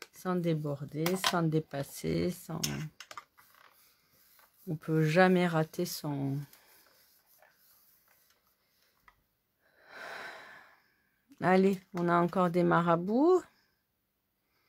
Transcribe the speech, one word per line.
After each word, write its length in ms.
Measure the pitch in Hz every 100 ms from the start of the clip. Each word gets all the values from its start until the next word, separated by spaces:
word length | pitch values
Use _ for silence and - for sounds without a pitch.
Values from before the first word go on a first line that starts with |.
| -
sans 240 | - 185 180
déborder, 680 | 170 156 151 139 143 143 165 185 -
sans 100 | 180
dépasser, 920 | 160 156 - 143 - - 160 165 175
sans, 280 | 175 - 165 147 143 156 - - - - _ _ _ - _ _ _ _ _ _ _ _ _ 190
on 80 | 156
peut 280 | - 160
jamais 440 | 156 165 185 180 180
rater 380 | 160 160 - 175
son, 520 | - 151 143 139 139 143 - _ _ _ _ _ _ _ _ _ _ _ _ _ _ _ _ _ _ _ _ _ _ _ _ _ _ _ _ _ _ _ _ _ - - - - - - - - _ _ _ _ _ _ _
allez, 420 | 180 190 190 190 -
on 160 | 185 175
a 80 | 175
encore 320 | 175 196 180
des 140 | 175
marabouts. 760 | 175 165 170 170 185 233 320 370 - _ _ _ _ _ _ _ _ _ _ _